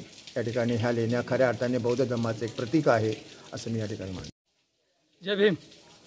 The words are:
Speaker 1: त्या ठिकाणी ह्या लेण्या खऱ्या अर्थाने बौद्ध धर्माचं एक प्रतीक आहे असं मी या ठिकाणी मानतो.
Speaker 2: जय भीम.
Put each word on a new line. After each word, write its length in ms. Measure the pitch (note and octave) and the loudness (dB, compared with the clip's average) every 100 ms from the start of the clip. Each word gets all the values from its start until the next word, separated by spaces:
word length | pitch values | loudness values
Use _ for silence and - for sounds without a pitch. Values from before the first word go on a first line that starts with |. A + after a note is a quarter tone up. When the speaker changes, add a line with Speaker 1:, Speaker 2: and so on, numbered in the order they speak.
| D#3+ - - | -6 -18 -8
Speaker 1:
त्या 100 | B2 | -4
ठिकाणी 320 | A#2 A#2+ A#2 A#2 | -2 0 0 2
ह्या 160 | A#2+ | 0
लेण्या 300 | A#2 A2+ A#2+ A#2+ | 0 0 0 0
खऱ्या 200 | B2 B2+ | 2 2
अर्थाने 280 | A#2 B2 B2+ | 2 0 0
बौद्ध 260 | A#2+ B2 | 0 0
धर्माचं 420 | B2 A#2 A2+ A2+ A2+ | 0 0 -2 -2 -4
एक 100 | - | -4
प्रतीक 340 | A#2 D#3+ D3 | 0 2 4
आहे 240 | A2+ A2 A2 - - - | 4 2 -2 -10 -20 -14
असं 180 | B2 A#2 | -10 -4
मी 80 | A2+ | -4
या 60 | G#2+ | -4
ठिकाणी 260 | G#2 F#2+ | -6 -8
मानतो. 180 | F#2 - - _ _ _ _ _ _ _ _ | -8 -12 -16 _ _ _ _ _ _ _ _
Speaker 2:
जय 140 | F#3 G3+ | -4 2
भीम. 200 | G#3 E3 - - - - | 4 2 -6 -20 -20 -20